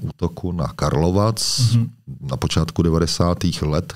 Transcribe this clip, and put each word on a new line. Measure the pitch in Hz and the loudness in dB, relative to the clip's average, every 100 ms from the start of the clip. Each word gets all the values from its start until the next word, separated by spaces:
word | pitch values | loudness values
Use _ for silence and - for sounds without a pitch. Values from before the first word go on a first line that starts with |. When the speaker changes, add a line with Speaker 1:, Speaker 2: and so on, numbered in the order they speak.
Speaker 1:
útoku | 82 - 87 - 92 | -4 -4 -6 -4 -6
na | 87 71 | -4 -4
Karlovac | - - - 85 95 107 113 - - 120 | -4 -2 2 2 2 2 0 -2 0 2
Speaker 2:
Mhm. | 117 113 - - 131 | 2 0 -6 -16 -12
Speaker 1:
na | - - | -8 -4
počátku | 85 - 80 - | 0 0 0 2
devadesátých | 85 80 80 - 87 87 87 - | 2 4 2 2 2 2 0 0
let, | 78 76 - | 0 -2 -4